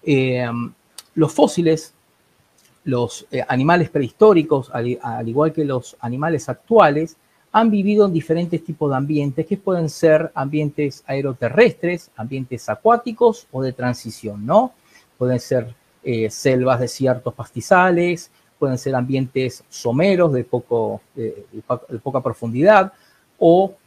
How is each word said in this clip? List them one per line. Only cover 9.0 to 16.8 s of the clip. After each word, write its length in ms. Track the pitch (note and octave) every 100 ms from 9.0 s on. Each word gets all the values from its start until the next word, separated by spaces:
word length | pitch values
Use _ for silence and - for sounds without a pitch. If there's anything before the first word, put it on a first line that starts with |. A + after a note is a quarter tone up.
| C#3+ D3+ C#3+ C3 D#3+
que 120 | G3
pueden 300 | - F3+ D#3+
ser 420 | - E3 D#3 D#3+
ambientes 720 | - C#3 D3+ D3+ D3 D3 - -
aeroterrestres, 1040 | C3+ C#3 B2+ A#2 C#3+ A#3 - F3 F3 - -
ambientes 520 | A2+ C3 B2+ A#2+ -
acuáticos 760 | G#2+ A3 A#3 A#3+ A3 A#3+ A3 _
o 100 | C3
de 120 | C3
transición, 680 | B2+ B2 B2 A#2 - A2 G#2
¿no? 280 | G#2+ F#3+ B3 _ _ _ _ _
Pueden 200 | B2+ B2+
ser, 360 | - B2+ A#2 A#2 _ _
eh, 300 | - A#2 A2
selvas, 480 | - C3+ B2+ B2+
desiertos, 560 | B2